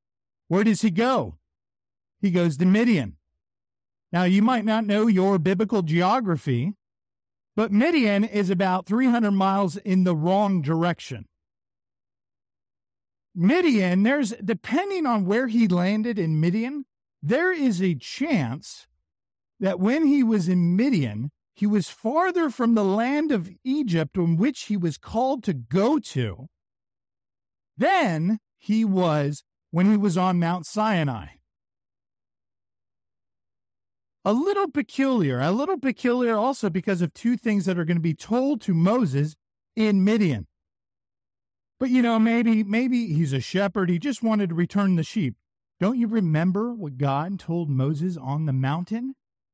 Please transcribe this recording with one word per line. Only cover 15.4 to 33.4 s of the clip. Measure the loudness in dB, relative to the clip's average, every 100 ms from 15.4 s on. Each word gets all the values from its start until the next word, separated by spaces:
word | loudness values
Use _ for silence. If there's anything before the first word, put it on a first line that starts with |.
| 0
he | 2 2
landed | 2 0 -2 -2 -2
in | -2 0
Midian, | 0 0 -4 -8 -12 _ _ _
there | -2 0 0
is | 0 0 0
a | 0 -2
chance | -8 -8 -2 0 -2 -8 -14 -20 -20 _ _ _ _ _ _ _
that | -4 0
when | 0 2 2
he | 2
was | 2 2 2
in | 2 2 2
Midian, | 2 0 -2 -4 -10 _ _ _
he | 0
was | 0 -2
farther | -6 -4 0 0 0 -2
from | 0 0 2
the |
land | 2 0 0 -2 0
of | -2 -4 -10
Egypt | -4 -4 0 -2 -2 -2
in | 0 2
which | 0 -2
he | -6 -2
was | -2 -6
called | -8 -4 -2 -2
to | -4
go | -6 -2 0 2 0
to | -2 -4 -4 -6 -16 _ _ _ _ _ _ _ _ _ _ _ _ -2
than | 2 2 2 0 -2 -2 _ _
he | -2 0
was | 2 2 2 2 0 -4 _ _ _
when | 2 4
he | 4
was | 2 2
on | 0 2
Mount | 0 -2 -4
Sinai. | -2 0 0 0 -4 -12 -20 _ _ _ _ _ _ _ _ _ _ _ _ _ _ _ _ _ _ _ _